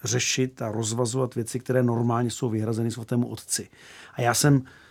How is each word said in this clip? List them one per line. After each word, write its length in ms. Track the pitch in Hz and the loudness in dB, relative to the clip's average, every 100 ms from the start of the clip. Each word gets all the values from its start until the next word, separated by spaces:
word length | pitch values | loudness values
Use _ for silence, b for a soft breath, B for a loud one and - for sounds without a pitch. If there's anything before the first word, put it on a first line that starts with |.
řešit 580 | 113 120 - - 131 - | -4 -2 -2 -2 -2 -4
a 100 | 113 | -6
rozvazovat 640 | 107 110 117 120 127 123 | -4 -2 -2 -2 -2 -2
věci, 260 | 120 113 127 | -4 -6 -6
které 220 | - 127 | 0 2
normálně 480 | 120 117 120 117 123 | 2 2 2 2 0
jsou 180 | - 127 | -2 -2
vyhrazeny 400 | 110 107 113 117 | -2 -2 -2 -2
svatému 360 | 117 113 123 120 | -4 -2 0 -2
otci. 400 | 113 - - 101 B B B B | -4 -6 -6 -6 B B B B
A 80 | B | B
já 120 | 117 | 0
jsem, 280 | 117 147 135 131 B B | 4 6 4 2 B B